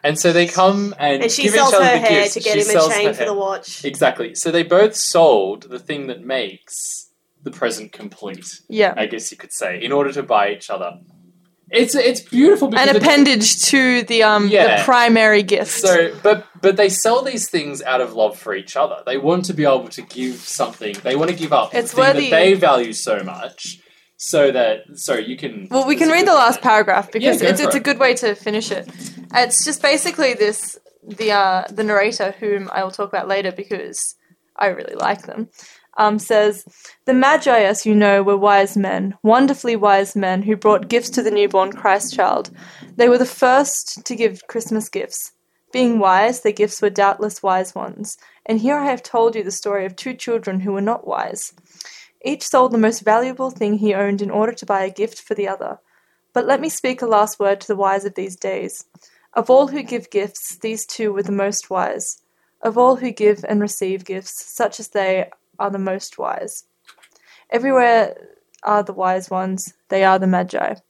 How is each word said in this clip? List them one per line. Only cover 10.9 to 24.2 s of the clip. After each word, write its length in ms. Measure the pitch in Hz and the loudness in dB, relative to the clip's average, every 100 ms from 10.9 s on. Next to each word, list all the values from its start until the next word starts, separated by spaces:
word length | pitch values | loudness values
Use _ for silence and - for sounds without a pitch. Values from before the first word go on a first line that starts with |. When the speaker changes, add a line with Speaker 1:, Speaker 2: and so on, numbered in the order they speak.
| 87 _ _ _ _ _ _ _ | -12 _ _ _ _ _ _ _
Speaker 1:
It's, 240 | 226 240 | 0 2
it's 240 | 285 240 254 | 2 0 -2
beautiful 480 | - 240 311 415 277 | -2 4 6 6 2
because 220 | 233 277 | 2 4
Speaker 3:
An 60 | 214 | 4
Speaker 1:
it's 80 | |
Speaker 3:
appendage 560 | 311 285 285 240 220 - - | 4 6 6 4 0 0 2
to 340 | 269 254 247 | 2 4 2
the, 200 | 196 233 | 0 2
um, 260 | 214 214 202 | 4 4 4
Speaker 1:
Yeah. 280 | 208 170 110 | 4 4 4
Speaker 3:
the 40 | |
primary 580 | 196 247 233 226 220 208 | 4 4 6 6 6 4
gift. 280 | 202 202 208 | 4 0 0
Speaker 1:
So, 420 | - 190 170 165 - | 0 4 4 2 2
but, 240 | 208 202 - - | 2 2 -2 0
but 140 | 196 | 2
they 140 | 190 202 | 4 2
sell 340 | 185 226 247 | 2 2 2
these 260 | 269 240 - | 0 -6 -4
things 320 | 170 147 139 | -4 -4 -8
out 200 | 135 127 | -2 -2
of 120 | 120 | -2
love 240 | 113 107 - | 0 0 -2
for 160 | 110 | -8
each 220 | 98 - | -8 -6
other. 220 | 131 147 - | -2 -2 -4
They 120 | - 135 | -6 -2
want 280 | 143 180 | 0 0
to 80 | 180 | -2
be 100 | 151 | 0
able 240 | 143 131 120 | 2 2 -2
to 140 | - | -16
give 340 | 120 123 127 | -16 -8 -8
something. 580 | 120 - - 117 - 107 101 | -8 -12 -6 -6 -6 -12 -8
They 120 | 123 | -4
want 140 | 139 165 | -2 -2
to 40 | |
give 180 | 170 160 | -4 0
up 200 | 143 - | 0 0
Speaker 3:
It's 180 | 240 233 | -4 -2
Speaker 1:
the 40 | |
thing 100 | 254 269 | 2 2
Speaker 3:
worthy. 140 | 277 269 | 2 2
Speaker 1:
that 60 | |
they 180 | 165 190 | 4 4
value 360 | 196 170 127 117 | 4 4 2 0
so 320 | 110 - 104 | -6 -4 -4
much. 560 | 92 82 123 - - - _ _ _ _ | -4 -12 -14 -14 -18 -18 _ _ _ _